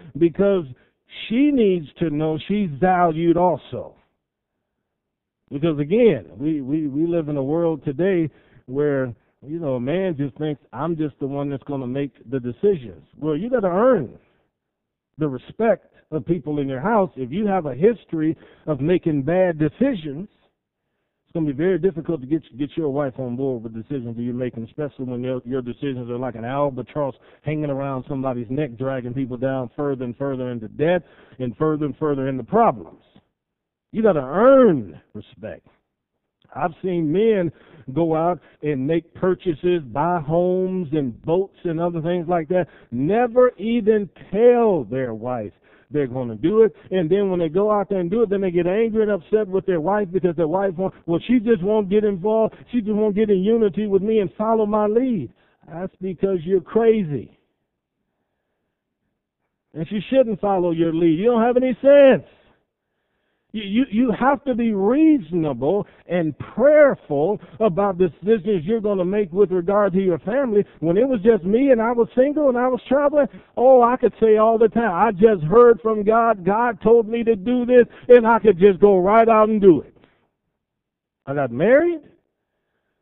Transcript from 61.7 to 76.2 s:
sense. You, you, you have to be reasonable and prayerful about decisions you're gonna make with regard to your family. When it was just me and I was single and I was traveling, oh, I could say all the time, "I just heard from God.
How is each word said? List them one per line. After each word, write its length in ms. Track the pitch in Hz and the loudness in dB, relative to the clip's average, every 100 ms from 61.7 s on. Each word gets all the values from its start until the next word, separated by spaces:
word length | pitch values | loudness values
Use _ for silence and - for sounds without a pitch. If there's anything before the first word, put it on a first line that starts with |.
| 233 | 2
sense. 460 | 269 285 269 180 - _ _ _ _ _ _ _ _ _ _ _ _ | 6 8 8 6 -2 _ _ _ _ _ _ _ _ _ _ _ _
You, 100 | 214 | -10
you, 220 | 202 220 269 | -2 -2 0
you 220 | 208 254 | 0 0
have 320 | 175 254 294 | 0 0 0
to 100 | 269 | -2
be 200 | 233 233 | -2 0
reasonable 1120 | 202 196 277 320 294 156 170 156 120 135 202 - _ - | 0 2 4 4 4 0 -2 -2 -2 -2 -2 -4 _ -6
and 320 | 175 156 - | -4 -4 -6
prayerful 1040 | - - 277 302 285 185 - 143 165 208 - - | -10 0 4 6 6 2 -2 -2 0 -2 -10 -2
about 360 | 220 170 202 175 | 0 0 -2 0
decisions 680 | 185 - 190 226 175 196 151 | -2 -2 0 0 0 -2 -2
you're 160 | 226 | -2
gonna 240 | 208 190 180 | -2 -2 0
make 260 | 208 190 | -2 -2
with 200 | 180 185 | 2 2
regard 420 | 180 175 202 196 | 2 0 0 2
to 80 | 180 | 2
your 180 | 190 160 | 0 -2
family. 460 | 190 254 262 208 - - | -2 -2 0 0 -2 -4
When 180 | 156 185 | -2 0
it 100 | 269 | 0
was 140 | 240 | 2
just 240 | 208 214 175 | 2 2 2
me 260 | 220 277 | 2 4
and 100 | 233 | 2
I 120 | 220 | 2
was 160 | 233 226 | 0 0
single 360 | - 269 294 285 | 2 0 2 0
and 80 | 240 | 2
I 100 | 254 | 0
was 140 | 247 - | -2 -2
traveling, 380 | 269 285 294 269 190 - - | 0 2 0 0 -4 -12 2
oh, 260 | 247 254 | 6 8
I 140 | 233 254 | 6 2
could 160 | 214 - | -2 2
say 160 | 226 214 | 4 6
all 220 | 220 226 | 4 4
the 100 | 226 | 2
time, 240 | 226 226 | 2 0
"I 200 | 170 226 | 2 0
just 300 | 175 220 196 | 4 2 4
heard 360 | 151 220 240 233 | 4 6 8 6
from 240 | 220 214 | 0 -2
God. 400 | 202 226 | 2 2